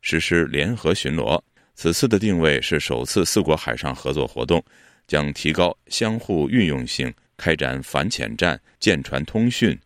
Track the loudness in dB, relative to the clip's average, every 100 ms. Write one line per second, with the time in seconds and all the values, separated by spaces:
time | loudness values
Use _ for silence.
0 | -2 0 2 2 2 0 -2 0 0 0
1 | 0 -2 0 0 -2 _ _ -4 -2 2
2 | 2 2 2 2 4 2 0 -2 -2 -4
3 | -2 0 2 2 2 0 0 -4 -4 -6
4 | -4 -2 -4 -4 0 0 0 _ _ _
5 | -4 -2 -2 -2 -2 2 0 -2 -8 -4
6 | -2 -2 -2 0 2 2 2 0 -4 -4
7 | -6 -8 _ -6 -2 0 0 -4 -4 -2
8 | -2 -4 -6 -2 -2 -2 _ -2 2 2
9 | 0 -4 -2 0 0 2 0 0